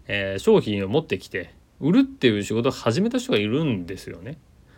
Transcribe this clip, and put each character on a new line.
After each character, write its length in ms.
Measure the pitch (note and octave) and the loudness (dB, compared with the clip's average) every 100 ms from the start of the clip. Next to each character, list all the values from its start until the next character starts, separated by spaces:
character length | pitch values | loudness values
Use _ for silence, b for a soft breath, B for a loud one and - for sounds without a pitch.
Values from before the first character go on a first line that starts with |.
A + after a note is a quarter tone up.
| - | -6
え 280 | G2+ G2 F#2+ | -4 -2 0
ー、 40 | |
商 180 | - G3+ | 4 4
品 260 | A2 G2+ F#2+ | 4 -2 0
を 20 | |
持 120 | C3+ | -2
っ 60 | - | -2
て 120 | F#2+ | -6
き 100 | - | -6
て、 260 | F#2+ E2+ - _ _ | -8 -10 -14 _ _
売 120 | C#3 | 2
る 80 | A3+ | 4
っ 40 | |
て 240 | C4+ - B2 | 2 2 2
い 100 | G#2 | 2
う 60 | |
仕 100 | G2 | 0
事 160 | A2 B2+ | 0 0
を 20 | |
始 300 | - A#2+ B2+ | 0 0 0
め 80 | A3+ | 0
た 100 | B3+ | -2
人 120 | B3 | 0
が 60 | A2+ | 0
い 60 | |
る 200 | G#2 C3 | 0 0
ん 220 | D#3+ G2+ F2 | -2 -4 -6
で 120 | F#2 | -12
す 120 | - | -12
よ 100 | F2 | -14
ね。 180 | G#2 E3 _ _ b | -14 -16 _ _ b